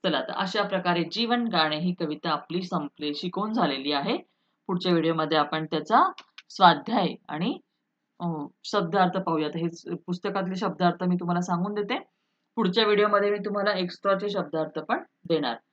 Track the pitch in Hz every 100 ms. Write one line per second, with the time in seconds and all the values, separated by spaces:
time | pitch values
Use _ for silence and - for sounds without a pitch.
0 | 185 147 - - 190 214 190 190 180 170
1 | 156 208 226 240 233 175 156 151 180 175
2 | 160 151 170 151 - 175 180 175 143 -
3 | 147 147 180 185 214 226 165 135 139 143
4 | 160 311 - _ _ _ - 180 180 170
5 | 160 165 156 156 151 156 156 160 156 262
6 | 370 - - - - - 180 165 - 226
7 | 175 - - 147 202 370 _ _ _ _
8 | _ _ 175 156 147 _ - 208 170 196
9 | 180 170 175 160 151 165 170 165 - 165
10 | - 180 202 196 185 190 196 - 180 175
11 | 180 180 175 175 175 170 196 208 202 269
12 | - _ _ _ _ - 196 196 214 208
13 | 208 208 202 202 196 202 202 190 180 -
14 | 196 196 208 196 151 156 151 160 - 269
15 | - _ - 165 135 113 _